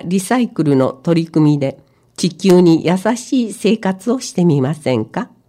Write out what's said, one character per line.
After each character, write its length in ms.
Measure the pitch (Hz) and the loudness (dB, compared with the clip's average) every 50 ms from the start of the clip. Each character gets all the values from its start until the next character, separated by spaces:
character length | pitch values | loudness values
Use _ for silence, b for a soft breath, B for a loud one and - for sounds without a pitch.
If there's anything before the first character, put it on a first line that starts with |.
| - | -4
リ 140 | 170 185 196 | -4 -4 -4
サ 200 | 190 - 240 254 | -2 -2 -2 -2
イ 80 | 240 | -2
ク 160 | - - - 160 | -2 -4 -2 0
ル 120 | 147 139 | 0 2
の 160 | 131 131 120 | 2 0 0
取 320 | - - - 170 170 165 165 | -4 -6 -4 -2 0 0 -2
り 40 | |
組 260 | 160 - 160 156 147 151 | -2 0 2 2 2 2
み 60 | 143 | 0
で 200 | 135 135 - b b b b b b b b | -2 -6 -8 b b b b b b b b
地 140 | - - 170 | -6 -6 -6
球 320 | - - - 190 180 180 | -4 -2 2 4 4 6
に 240 | 180 170 165 156 - | 6 6 4 4 2
優 120 | 156 180 185 - 214 240 | 0 -2 0 -2 -4 -4
し 320 | 233 - - 285 262 233 | -4 -6 -4 -2 -2 -2
い 60 | 202 202 | -4 -6
生 240 | - - 190 226 | -4 -2 -2 -2
活 340 | 220 - 190 190 190 - 240 | 0 -2 -4 -6 -4 -4 -6
を 80 | 247 262 | -4 -4
し 120 | - - | -6 -6
て 140 | - - 175 | -2 0 2
み 160 | 175 143 143 | 2 2 2
ま 120 | 127 135 160 | 0 -2 -4
せ 220 | - - 131 127 | -4 -4 -2 -2
ん 100 | 110 110 | -2 -4
か？ 240 | - - - 240 - _ _ _ | -6 -8 -10 -10 -10 _ _ _